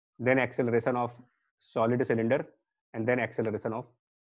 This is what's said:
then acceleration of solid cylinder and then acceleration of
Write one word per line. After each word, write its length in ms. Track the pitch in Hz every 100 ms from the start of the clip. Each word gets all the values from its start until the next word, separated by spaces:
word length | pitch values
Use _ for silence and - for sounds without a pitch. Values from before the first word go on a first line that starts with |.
| _ -
then 200 | 120 131
acceleration 580 | 123 - 123 117 131 123
of 240 | 120 - - _ _ _ -
solid 380 | 123 113 123
cylinder 360 | 127 117 113 139 160 _ _ _ _
and 160 | 117 113
then 100 | 123
acceleration 540 | 113 - 110 104 117
of 120 | 113 127 _ _ _